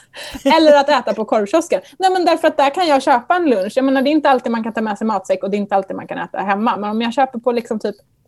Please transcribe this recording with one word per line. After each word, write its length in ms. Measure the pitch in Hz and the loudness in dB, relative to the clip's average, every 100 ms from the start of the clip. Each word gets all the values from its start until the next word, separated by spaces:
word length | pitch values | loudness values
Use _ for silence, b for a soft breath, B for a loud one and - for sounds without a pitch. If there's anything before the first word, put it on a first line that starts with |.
| B | B
<laughs> 320 | B B B 269 | B B B 0
Eller 300 | 320 311 294 | 4 6 6
att 140 | 285 | 4
äta 240 | 285 233 | 0 0
på 120 | 214 214 | -4 -2
korvkiosken. 560 | 226 208 330 330 294 B - | -2 0 -2 0 -4 B -4
Nej, 120 | 381 | 0
men 140 | 370 349 | 2 2
därför 220 | 320 320 | 2 0
att 100 | 294 | 2
där 120 | 277 277 | 0 0
kan 120 | 349 | 2
jag 160 | 277 | 2
köpa 320 | 277 247 240 359 | 4 2 2 0
en 100 | 339 | 2
lunch. 280 | 220 190 262 | 0 0 0
Jag 100 | 269 | 0
menar, 160 | 269 | 2
det 80 | 262 | 2
är 20 | |
inte 180 | 311 302 | 2 2
alltid 220 | 254 240 | 2 0
man 120 | 233 | -4
kan 100 | 226 | -4
ta 80 | 220 | -4
med 160 | 220 208 | -4 -4
sig 100 | 220 | -2
matsäck 360 | 202 - 190 | -4 -2 -4
och 60 | 196 | -2
det 80 | 208 | -4
är 20 | |
inte 160 | 202 196 | -2 -2
alltid 200 | 190 185 | -2 -8
man 120 | 180 | -10
kan 100 | 175 | -10
äta 200 | 170 - | -8 -6
hemma. 400 | 190 202 226 190 | -2 0 0 -2
Men 120 | 208 | -4
om 120 | 214 | -4
jag 120 | 233 | -2
köper 260 | 233 262 240 | 0 -2 -2
på 120 | 254 | -4
liksom 280 | 233 226 220 | -2 -4 -6
typ 160 | 214 202 _ _ | -6 -8 _ _